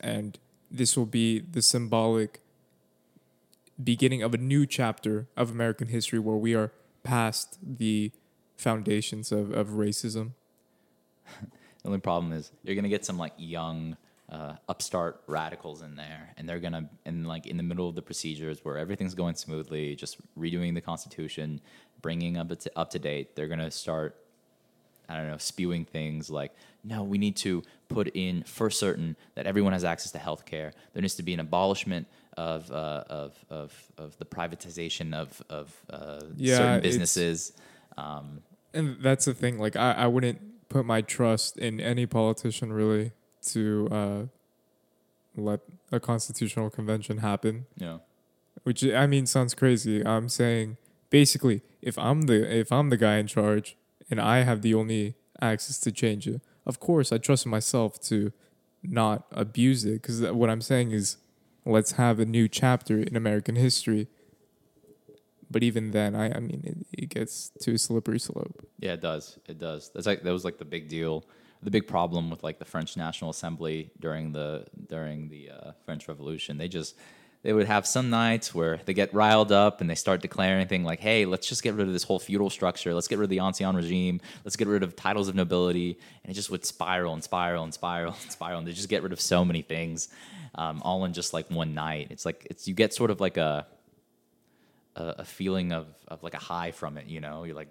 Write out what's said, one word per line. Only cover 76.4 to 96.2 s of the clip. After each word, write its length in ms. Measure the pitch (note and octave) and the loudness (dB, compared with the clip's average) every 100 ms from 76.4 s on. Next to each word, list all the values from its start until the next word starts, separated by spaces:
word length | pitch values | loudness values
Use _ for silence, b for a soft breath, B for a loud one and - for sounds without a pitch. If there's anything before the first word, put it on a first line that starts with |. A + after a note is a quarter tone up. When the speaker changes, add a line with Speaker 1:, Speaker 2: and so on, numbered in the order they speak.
| - D2 | -8 -6
Speaker 2:
They 100 | F2 | -6
just, 280 | F2 D2+ B B B B B | -6 -8 B B B B B
they 100 | - | 2
would 120 | G#2+ G2+ | 4 4
have 200 | G#2 - | 2 2
some 240 | B2+ B2+ | 0 2
nights 440 | A#2 A2+ A2+ - | 2 4 2 0
where 240 | E2+ E2 E2 | -2 0 0
they 80 | - | 0
get 220 | F#2+ G2 | 2 2
riled 360 | G2+ G#2+ A2 G#2 | 6 8 8 8
up 300 | G2+ G#2 - | 8 8 4
and 80 | E2+ | -2
they 60 | |
start 260 | E2+ - F#2 | 0 2 0
declaring 460 | - - F#2+ F#2+ F#2 | 0 0 2 4 2
things 160 | F#2 | 0
like, 160 | E2+ E2+ | 0 0
"Hey, 240 | G#2+ A2+ | 4 4
let's 240 | F#2+ F#2 - | 4 0 -2
just 140 | A#2+ | -2
get 100 | A#2+ | 0
rid 120 | G#2+ G2 | 0 0
of 80 | |
this 80 | F2 | 0
whole 160 | - F#2+ | 0 -2
feudal 320 | - G2 G2 | 0 0 0
structure. 420 | - F2+ - F2+ | 0 0 0 -2
Let's 160 | E2+ - | -2 0
get 80 | G#2 | 0
rid 60 | |
of 60 | G#2 | 0
the 80 | F#2 | 2
ancien 360 | F#2+ F#2 F#2+ | 0 0 0
regime. 460 | F#2 E2+ F#2 F2+ F2+ B B | 0 0 0 0 -2 B B
Let's 120 | - - | -8 -2
get 120 | G#2 | 2
rid 140 | G#2 | 2
of 140 | F#2 - | 0 -2
titles 320 | F#2+ G#2 G2 | -2 0 0
of 60 | F#2+ | 0
nobility." 640 | F2 F2+ F2+ F2+ F2 F2 B B | 2 2 2 2 -2 -6 B B
And 60 | - | -12
it 40 | |
just 160 | F#2+ G2 | -8 -6
would 140 | F2+ - | -6 -6
spiral 480 | - E2+ F#2 F2 | -4 0 0 0
and 80 | D#2+ | -4
spiral 380 | - F2+ F2 F2 | -4 -2 0 -2
and 80 | D#2+ | -4
spiral 420 | - F2 F2 E2+ - | -6 -4 -4 -4 -6
and 80 | - | -14
spiral. 260 | - E2 E2+ | -10 -8 -6
And 80 | E2+ | -6
they 40 | |
just 160 | F2 G2 | -8 -2
get 120 | G2+ | -2
rid 100 | F#2 | -2
of 80 | F2 | -4
so 240 | - F2+ F2+ | 2 4 4
many 160 | E2+ | 2
things, 460 | - D#2+ E2 E2 - B B G3 D3 - | -2 -4 -4 -6 -10 B B -16 -14 -6
um, 260 | E2 D#2+ | -6 -4
all 220 | - F#2 F#2 | -2 0 -2
in 80 | |
just, 180 | F2 - | -2 -4
like, 160 | E2 - | -4 -4
one 240 | E2 D#2+ | -2 -2
night. 340 | D2+ D#2 D#2 C#2+ | -4 -4 -6 -8
It's 160 | - E2+ | -8 -8
like, 200 | - - | -8 -12
it's, 160 | - - | -10 -4
you 60 | |
get 180 | F#2 A2 | 2 2
sort 180 | - A#2+ | 4 0
of, 80 | G2 | 2
like, 160 | F#2+ F2 | 0 2
a, 320 | D#2 D2 - - _ _ _ _ _ _ b b b b _ - | 2 0 -6 -16 _ _ _ _ _ _ b b b b _ -8
a, 180 | E2 - | -8 -8
a 60 | |
feeling 480 | E2 - F#2+ F#2+ F2 | -12 -4 0 2 0
of, 140 | E2 D#2 D2 - | -2 -6 -16 -18
of, 160 | E2 | -14